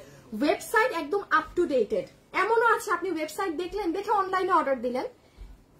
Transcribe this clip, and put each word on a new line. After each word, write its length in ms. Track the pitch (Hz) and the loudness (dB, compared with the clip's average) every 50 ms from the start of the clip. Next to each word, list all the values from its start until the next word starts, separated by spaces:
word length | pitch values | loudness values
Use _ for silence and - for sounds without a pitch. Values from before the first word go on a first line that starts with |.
| - - - - - - 220 214 277 | -8 -14 -20 -20 -16 -12 -4 0 0
Website 500 | 311 392 - - - - 453 453 508 339 | 2 2 0 -2 0 2 2 2 2 0
একদম 300 | 330 302 285 349 403 381 - | -2 -4 -2 -2 -4 -2 0
up 300 | 302 311 302 - - 349 | 0 0 0 0 -2 -2
to 80 | 349 262 | 0 2
dated। 380 | 285 254 208 - 220 180 - - - - _ _ - | 2 0 0 0 -2 -4 -4 -6 -12 -20 _ _ -2
এমনও 440 | 330 381 427 453 453 480 453 440 | -2 0 2 4 4 4 4 4
আছে 160 | 453 - 427 381 | 2 0 -2 -4
আপনি 180 | - 339 381 | -2 -2 -4
website 460 | 330 320 311 311 - - 392 381 302 | -4 -4 -4 -4 -4 -4 -4 -4 -4
দেখলেন, 360 | 285 359 349 370 415 403 339 311 | -4 -6 -6 -6 -4 -2 -2 -2
দেখে 180 | 392 403 403 | -2 -2 0
অনলাইনে 420 | 453 403 381 370 381 370 370 370 359 | 0 0 2 0 0 0 2 4 4
order 300 | 320 277 277 277 240 226 | 4 4 2 0 -2 -2
দিলেন, 220 | 254 240 262 403 508 - _ _ _ _ - - - - - _ _ _ _ | -2 -2 -2 -4 -6 -8 _ _ _ _ -20 -20 -20 -20 -20 _ _ _ _